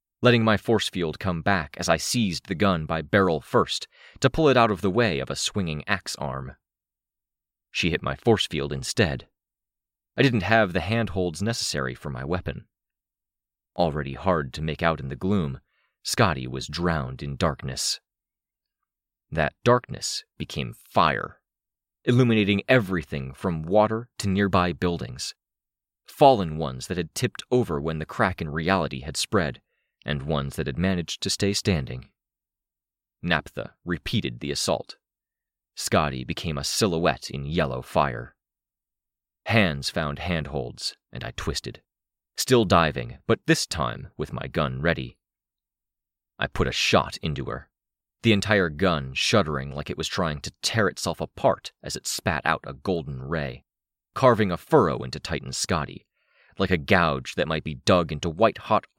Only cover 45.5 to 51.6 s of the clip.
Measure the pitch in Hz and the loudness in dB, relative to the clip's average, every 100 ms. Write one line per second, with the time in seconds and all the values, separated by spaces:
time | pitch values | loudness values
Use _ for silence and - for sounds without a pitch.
45.5 | _ _ _ _ _ _ _ _ - - | _ _ _ _ _ _ _ _ -8 -6
46.5 | - 67 - - 92 55 - 80 69 62 | -2 -2 0 2 2 0 -4 -6 -6 -6
47.5 | 58 - _ _ _ _ _ 113 104 98 | -8 -12 _ _ _ _ _ 2 2 4
48.5 | 104 87 73 95 78 67 65 - 113 76 | 2 2 2 0 0 -2 -4 2 2 2
49.5 | 71 67 69 73 - - - 85 73 - | -2 -6 -8 -8 -6 -4 -2 -2 -4 -10
50.5 | - - 117 101 - - 82 80 - 127 | -6 -2 0 0 0 -4 -4 -8 0 0
51.5 | - | 0